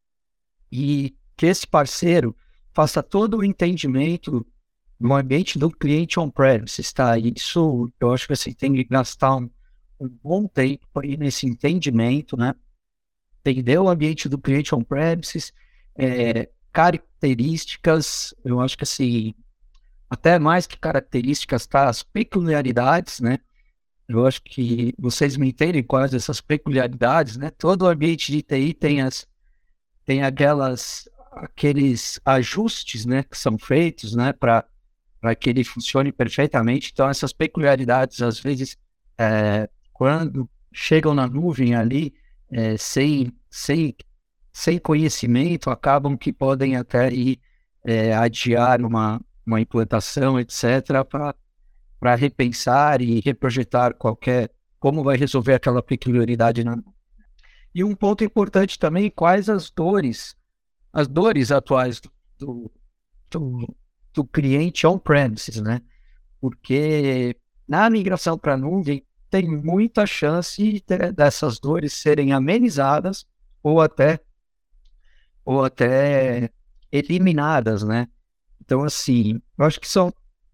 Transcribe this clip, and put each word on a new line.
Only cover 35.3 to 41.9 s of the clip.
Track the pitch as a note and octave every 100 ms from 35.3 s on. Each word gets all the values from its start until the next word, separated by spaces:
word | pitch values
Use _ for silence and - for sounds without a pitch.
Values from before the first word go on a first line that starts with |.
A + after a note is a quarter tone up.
que | A2+ C3
ele | B2
funcione | A#2+ - - C#3 C#3
perfeitamente. | - A#2+ - D3 C3 A2+ C3 -
Então, | - C#3
essas | C#3 C#3
peculiaridades, | - D#3+ E3 C#3+ C3 B2 B2+ C3 -
às | A#2+ A2
vezes, | C#3 C3 C3 - _ _ _ -
é, | A2 A2 G#2+ G#2 G#2+ _ _
quando | - C3+ D#3 D#3+ C3 B2 _ _
chegam | - - D#3+ D#3
na | C#3+ B2+
nuvem | C3+ F3 C3 A#2+
ali, | A#2+ A2+